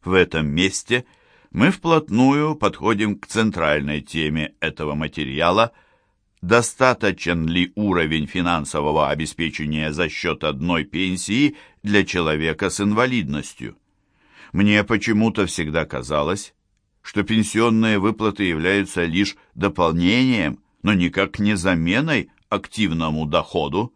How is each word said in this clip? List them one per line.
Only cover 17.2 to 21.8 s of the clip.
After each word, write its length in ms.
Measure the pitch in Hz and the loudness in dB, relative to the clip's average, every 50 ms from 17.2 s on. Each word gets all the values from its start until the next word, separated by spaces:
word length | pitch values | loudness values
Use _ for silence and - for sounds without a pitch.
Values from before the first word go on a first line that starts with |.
| 101 | 0
пенсионные 720 | - 113 110 104 - - 107 117 120 113 110 113 113 107 101 | 2 2 0 0 0 0 2 2 4 4 4 4 2 2 2
выплаты 460 | 95 110 110 110 107 107 101 - 101 | 0 0 0 0 -2 -2 0 0 -2
являются 600 | 92 82 78 80 90 98 101 98 - - 90 87 | 0 0 0 0 2 2 0 0 -2 -2 -2 -2
лишь 320 | 82 80 92 101 98 - _ _ _ _ | 0 2 0 0 0 -2 _ _ _ _
дополнением, 1040 | - 85 98 - 92 87 82 80 85 87 90 110 123 131 131 123 107 85 71 58 - _ _ _ _ | -2 -2 -2 0 2 0 2 2 2 2 4 4 4 4 2 2 0 0 -4 -4 -8 _ _ _ _
но 120 | - 98 104 | -2 0 2
никак 460 | 90 87 85 80 95 98 - - - | 2 2 0 0 0 -2 -2 -2 -2
не 160 | 104 104 107 | 0 0 0
заменой 720 | 92 85 95 90 82 | 2 0 0 0 2